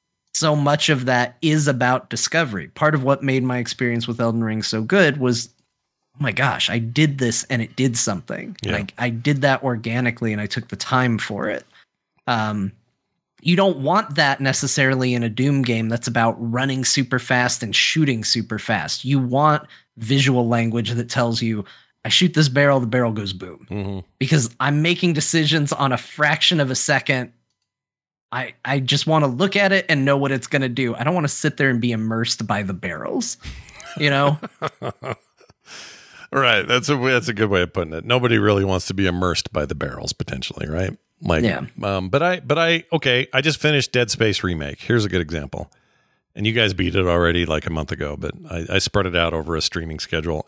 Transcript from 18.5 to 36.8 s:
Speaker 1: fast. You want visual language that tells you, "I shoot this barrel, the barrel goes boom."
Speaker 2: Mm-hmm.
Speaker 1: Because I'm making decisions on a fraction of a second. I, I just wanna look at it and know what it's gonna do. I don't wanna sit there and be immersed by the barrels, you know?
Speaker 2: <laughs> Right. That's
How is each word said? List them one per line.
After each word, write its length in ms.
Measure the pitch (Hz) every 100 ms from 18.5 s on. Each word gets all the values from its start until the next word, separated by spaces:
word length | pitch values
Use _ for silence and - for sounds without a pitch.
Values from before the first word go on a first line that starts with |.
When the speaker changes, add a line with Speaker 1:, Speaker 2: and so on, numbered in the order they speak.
| 107
Speaker 1:
fast. 460 | - 107 76 -
You 160 | 131 139
want 420 | 123 131 151 147 - - _ -
visual 500 | 110 139 135 127 117
language 420 | 117 117 117 107
that 180 | 120 120
tells 320 | - 120 113
you, 240 | 117 107 98 - _ _
"I 40 | -
shoot 260 | - 180
this 140 | - 151
barrel, 320 | 131 143 135
the 60 | 120
barrel 260 | 127 120
goes 200 | 110 101
boom." 340 | 92 92 80 -
Speaker 2:
Mm-hmm. 280 | 101 98 98 90 -
Speaker 1:
Because 360 | 135 156 117 -
I'm 220 | 131 147
making 320 | 160 175 180
decisions 580 | 156 - 165 151 160 143
on 200 | - 139
a 40 | 127
fraction 640 | - - 151 151 - 170
of 100 | 135
a 40 |
second. 580 | 131 - 143 - 131 120 _ _ _ _ _ _ _ _ _ -
I, 220 | 120 127 -
I 160 | - 139
just 260 | 131 143 -
wanna 220 | 156 143
look 260 | 123 196
at 160 | 196 202
it 160 | 196 185
and 160 | 151
know 120 | 135 143
what 160 | 139
it's 160 | 135 -
gonna 200 | 147 135
do. 260 | 120 127 120
I 80 |
don't 100 | 120
wanna 140 | 180 147
sit 280 | - - -
there 120 | 139
and 100 | 120
be 120 | 120
immersed 540 | 113 110 113 113 - 110
by 160 | 104
the 100 | 98
barrels, 640 | 90 95 - - - 233 - - - - - - -
you 140 | 147
know? 280 | 139 143 147 - - - -
Speaker 2:
<laughs> 360 | 127 - - - _ _ _ _ - - - - - - -
Right. 340 | 139 127 110 90
That's 220 | 123